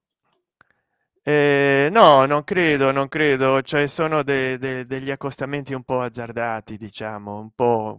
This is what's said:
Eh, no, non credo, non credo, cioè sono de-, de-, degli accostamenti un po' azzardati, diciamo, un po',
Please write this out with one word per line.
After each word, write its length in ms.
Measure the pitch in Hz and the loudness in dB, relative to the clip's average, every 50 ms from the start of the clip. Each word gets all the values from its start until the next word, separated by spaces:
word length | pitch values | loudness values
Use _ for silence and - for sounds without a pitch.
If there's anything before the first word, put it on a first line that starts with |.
| _ _ _ _ _ _ _ _ _ _ _ _ _ _ _ _ _ _ _ _ _ _ _ _ - | _ _ _ _ _ _ _ _ _ _ _ _ _ _ _ _ _ _ _ _ _ _ _ _ -4
Eh, 600 | 147 151 147 143 147 139 139 139 139 139 139 143 156 | 0 2 2 4 4 4 2 2 2 2 2 2 2
no, 340 | 202 233 196 156 143 135 135 | 4 8 8 8 8 8 6
non 180 | 139 147 151 147 | 4 0 -2 -2
credo, 480 | - 147 180 175 156 147 135 139 135 | -2 -2 0 2 2 2 2 2 2
non 160 | 135 139 139 | 0 0 -4
credo, 540 | 135 - 151 156 147 135 131 135 131 135 135 | -4 -2 0 0 0 2 2 2 2 2 0
cioè 260 | 131 - 156 147 143 | 0 -2 -2 -2 -2
sono 360 | 139 - - 160 156 160 151 135 | -2 -2 -4 -2 -2 -2 -2 -2
de-, 340 | 139 139 135 131 131 131 | 0 -2 -2 -2 -2 -4
de-, 280 | 123 131 135 131 127 123 | -6 -6 -8 -8 -8 -8
degli 240 | 123 135 131 135 139 | -8 -8 -8 -6 -8
accostamenti 640 | 139 - 147 139 - - 135 135 143 143 135 - 131 | -8 -8 -8 -8 -8 -8 -8 -6 -6 -8 -8 -8 -10
un 100 | 131 120 | -8 -6
po' 180 | - 131 127 | -4 -4 -4
azzardati, 720 | 123 120 113 123 117 117 113 117 117 117 113 110 - - 110 | -4 -4 -8 -10 -12 -8 -6 -6 -4 -4 -6 -6 -10 -12 -14
diciamo, 640 | 101 113 101 - - 110 110 110 104 104 104 101 107 | -14 -14 -14 -12 -10 -10 -10 -10 -12 -12 -12 -12 -12
un 120 | 107 110 | -12 -12
po', 420 | - - 123 120 117 110 107 107 104 | -4 0 0 2 2 0 -2 -6 -10